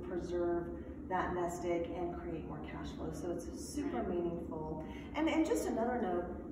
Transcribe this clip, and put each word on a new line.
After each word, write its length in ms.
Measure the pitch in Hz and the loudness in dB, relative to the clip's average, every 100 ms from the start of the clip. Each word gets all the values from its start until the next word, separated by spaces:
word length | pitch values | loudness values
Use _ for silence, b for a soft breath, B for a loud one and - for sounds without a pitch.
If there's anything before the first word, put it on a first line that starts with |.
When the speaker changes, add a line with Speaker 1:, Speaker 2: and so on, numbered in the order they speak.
| 359 | -2
Speaker 1:
preserve 600 | 349 349 349 349 170 170 B B B - | -2 0 2 2 2 0 B B B -2
that 240 | 359 180 | 0 2
nest 300 | 180 170 - 175 | 0 0 0 0
egg 240 | 170 - - | 2 0 -2
and 200 | 175 - | -2 -2
create 300 | - 160 - | -4 -4 -4
more 100 | - 78 | -6 -6
cash 180 | 80 73 - | -6 -6 -4
flow. 120 | - | -4
So 180 | - 87 | -2 -2
it's 140 | 82 - - | -2 -4 -6
super 360 | - - - 240 | -4 -2 0 0
Speaker 2:
Right. 120 | 196 | 2
Speaker 1:
meaningful. 760 | 175 170 170 - 160 151 156 B B B 294 | 2 2 0 -4 -4 -2 -4 B B B 2
And, 140 | 320 | 4
and 160 | 320 311 | 6 6
just 220 | 480 - | 4 4
another 320 | 226 233 240 | 4 4 4
note, 240 | 185 175 175 - - | 2 2 0 -4 -6